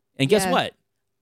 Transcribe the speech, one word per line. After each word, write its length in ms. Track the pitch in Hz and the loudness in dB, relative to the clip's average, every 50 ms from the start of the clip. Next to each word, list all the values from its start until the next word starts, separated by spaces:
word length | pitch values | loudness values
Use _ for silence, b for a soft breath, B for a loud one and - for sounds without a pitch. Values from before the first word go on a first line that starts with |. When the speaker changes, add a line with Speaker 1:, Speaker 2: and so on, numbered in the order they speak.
| _ _ _ | _ _ _
Speaker 1:
And 120 | - 135 135 | -4 0 2
guess 160 | 208 208 190 | 2 2 2
Speaker 2:
Yeah. 60 | 185 | 0
Speaker 1:
what? 220 | 175 196 131 92 - _ _ _ _ _ _ _ _ _ | 0 -2 -2 -4 -8 _ _ _ _ _ _ _ _ _